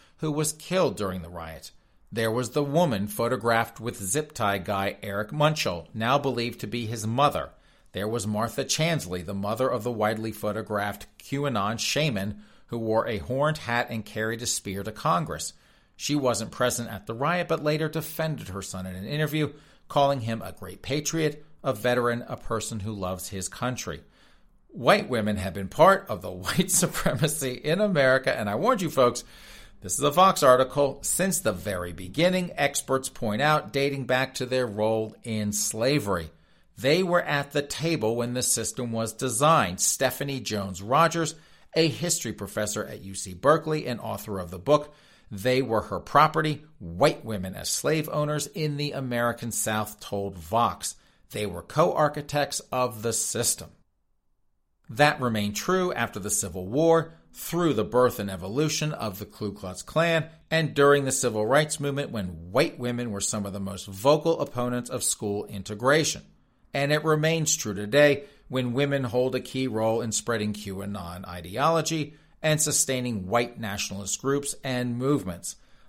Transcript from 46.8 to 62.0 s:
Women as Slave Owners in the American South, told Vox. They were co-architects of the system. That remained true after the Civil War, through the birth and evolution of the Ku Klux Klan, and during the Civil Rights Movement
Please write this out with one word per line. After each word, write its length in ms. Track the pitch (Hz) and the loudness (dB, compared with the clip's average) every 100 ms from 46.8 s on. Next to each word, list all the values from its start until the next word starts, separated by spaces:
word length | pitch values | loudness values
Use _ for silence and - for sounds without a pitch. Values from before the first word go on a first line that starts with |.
| 87 85 143 190 | -10 2 4 2
Women 300 | - 104 92 | -6 -6 -6
as 140 | 92 - | -8 -6
Slave 400 | - 139 156 151 | -2 0 0 0
Owners 380 | 151 147 151 147 | -2 -2 -2 -4
in 280 | - 156 143 | -4 -4 -2
the 160 | 147 | -4
American 580 | 139 131 120 120 113 120 | -4 -4 0 0 -2 -6
South, 480 | - - 107 104 - | -4 -2 0 -2 -8
told 400 | - 101 101 90 | -6 -4 -4 -6
Vox. 560 | 80 110 113 87 - - _ _ _ | -2 2 2 0 -8 -10 _ _ _
They 160 | - 107 | -6 -4
were 160 | 87 | -6
co-architects 1000 | - 151 175 - 147 147 147 143 139 - - | -4 2 4 4 2 0 -4 -2 0 -4 -4
of 320 | 127 123 113 | -2 -2 -2
the 120 | 117 | -2
system. 560 | 110 - 117 120 - - - _ _ _ _ _ _ _ _ _ _ _ | -2 -2 0 0 -2 -6 -18 _ _ _ _ _ _ _ _ _ _ _
That 300 | 113 147 147 | 4 4 4
remained 360 | 127 110 104 104 | 0 2 0 -2
true 360 | - 185 180 | 0 2 0
after 280 | 120 117 107 | 0 -4 -4
the 100 | 98 | -4
Civil 360 | - 101 90 92 | -2 -2 -6 -2
War, 480 | 127 165 165 156 - _ | 4 6 6 4 -10 _
through 380 | - - 170 170 | -14 -6 0 2
the 120 | 110 | 2
birth 340 | 104 117 127 - | 2 4 4 2
and 120 | 101 | -6
evolution 600 | 95 92 120 156 - 151 | -6 -4 0 0 0 -2
of 260 | 151 107 95 | -4 -6 -6
the 60 | |
Ku 280 | 107 - 107 | -12 -8 -8
Klux 280 | 98 95 90 | -6 -10 -10
Klan, 460 | - 156 170 165 156 - - | -4 0 2 2 -2 -10 -2
and 240 | 160 151 | 0 0
during 320 | 113 143 143 131 | 6 8 8 4
the 60 | |
Civil 340 | 123 123 107 107 | 0 0 2 4
Rights 340 | 139 156 - | 4 2 -2
Movement 300 | 143 139 | -2 -2